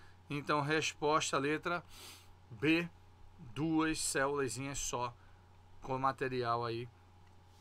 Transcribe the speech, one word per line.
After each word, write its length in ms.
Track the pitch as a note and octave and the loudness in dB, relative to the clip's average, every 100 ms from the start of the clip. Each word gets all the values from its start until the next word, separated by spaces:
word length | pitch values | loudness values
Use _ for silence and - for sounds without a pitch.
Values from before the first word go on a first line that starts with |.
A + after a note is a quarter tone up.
| - - - | -20 -20 -8
Então, 320 | C#3+ C#3 D3+ | -6 0 2
resposta, 760 | C#3+ D#3+ C#3+ - D3+ D#3 D3+ D3+ | 2 2 0 0 2 2 2 2
letra 460 | C#3 D3+ E3+ F3 D#3+ - - - - - - | 2 0 -2 -4 -6 -16 -18 -18 -20 -20 -18
B, 400 | A#2 C#3 E3 E3+ - - - - - C#3 | -2 4 4 2 -6 -20 -20 -20 -18 -12
duas 460 | A2+ D#3+ D#3+ D#3 D#3 | -2 2 4 4 2
célulazinhas 800 | - D3+ C#3 C#3+ C3+ B2+ C#3 C3+ | 0 2 2 2 -2 -2 -6 -4
só 340 | - B2 B2 - - - - - - - | -4 -2 -4 -6 -18 -20 -20 -20 -20 -14
com 180 | - C3 | -4 0
material 640 | C3+ C3 C3+ B2+ A#2+ A#2 A#2+ | 2 2 0 0 0 0 0
aí 220 | A#2 B2 - - - - - - - | -4 -6 -12 -20 -20 -20 -20 -20 -20